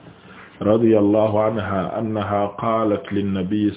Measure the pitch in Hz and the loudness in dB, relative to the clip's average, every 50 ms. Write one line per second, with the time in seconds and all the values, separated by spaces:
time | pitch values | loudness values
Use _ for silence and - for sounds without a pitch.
0 | - - - - - - - - - - - - 98 101 110 117 117 110 110 107 | -20 -20 -20 -20 -20 -20 -20 -20 -20 -20 -12 -4 0 2 2 4 4 4 4 4
1 | 101 101 104 107 107 110 104 104 107 110 117 110 98 98 98 95 87 - - 110 | 4 4 4 4 2 2 2 2 0 0 -2 -2 -4 -4 -2 -2 -4 -4 -4 -6
2 | 117 110 110 107 98 98 101 101 101 98 - - - 117 113 113 113 104 104 101 | -6 -4 -4 -4 -4 -2 -2 -2 -2 -4 -4 -4 -4 -2 0 0 0 0 0 -2
3 | - - 101 101 101 98 98 95 92 92 104 107 104 104 92 | -4 -4 -4 -4 -2 -2 -2 -2 -2 -2 -2 0 0 -2 -2